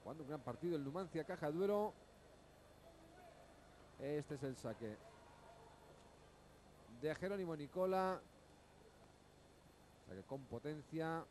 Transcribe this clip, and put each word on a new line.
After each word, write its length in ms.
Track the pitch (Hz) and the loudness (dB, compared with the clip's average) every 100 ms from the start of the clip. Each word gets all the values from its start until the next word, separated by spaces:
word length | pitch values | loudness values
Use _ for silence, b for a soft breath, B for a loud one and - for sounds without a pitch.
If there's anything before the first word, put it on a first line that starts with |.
Jugando 200 | 98 160 | -6 -6
un 40 | 139 | -2
gran 140 | 151 | -2
partido 340 | 123 117 175 160 | 0 2 4 4
el 80 | |
Numancia 400 | 139 165 185 165 | 4 0 0 0
Caja 260 | 151 180 151 | 0 2 2
Duero. 440 | 160 202 208 214 - - - - - - - - - 640 - - 740 698 - - - - - - - | 6 6 6 4 0 -16 -18 -18 -18 -18 -20 -20 -18 -18 -18 -18 -16 -16 -16 -18 -18 -18 -18 -18 -4
Este 360 | 135 147 139 143 | 0 2 0 -2
es 80 | |
el 140 | 135 127 | 0 0
saque 400 | 120 110 113 107 - - - - - - - - - - - - - - - - - - - 117 | -2 -2 -4 -4 -10 -16 -16 -16 -16 -16 -16 -18 -18 -18 -18 -18 -20 -20 -20 -20 -20 -18 -14 -2
de 160 | 147 147 | 0 2
Jerónimo 400 | 185 202 180 160 | 0 0 0 -2
Nicola. 640 | 143 185 185 190 190 180 - - - - - - - - - - - - - - - - - - - | -2 4 6 8 6 4 -2 -18 -20 -20 -20 -20 -20 -20 -20 -20 -20 -20 -20 -20 -20 -20 -20 -18 -10
Saque 180 | 92 | -8
con 200 | 92 135 | -4 -6
potencia. 800 | 131 117 147 151 139 160 160 165 147 | -2 -2 -2 -2 -2 0 2 2 -2